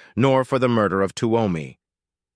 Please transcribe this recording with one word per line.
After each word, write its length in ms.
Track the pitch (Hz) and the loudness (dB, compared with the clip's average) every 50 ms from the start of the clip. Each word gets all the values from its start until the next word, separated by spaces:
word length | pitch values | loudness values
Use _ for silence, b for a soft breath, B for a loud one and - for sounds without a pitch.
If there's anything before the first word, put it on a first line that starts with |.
| B B B | B B B
nor 280 | 104 127 135 131 131 131 | 0 2 2 2 2 0
for 160 | - 139 127 | 0 -2 0
the 80 | 123 | 0
murder 340 | 123 120 113 104 92 90 95 | 0 2 2 0 0 0 -2
of 140 | 98 92 - | -2 -4 -4
Tuomi. 600 | - 123 113 110 117 113 101 87 78 71 65 - _ _ _ _ _ _ _ _ _ _ _ _ | -4 -2 -2 0 0 0 0 -2 -4 -8 -12 -16 _ _ _ _ _ _ _ _ _ _ _ _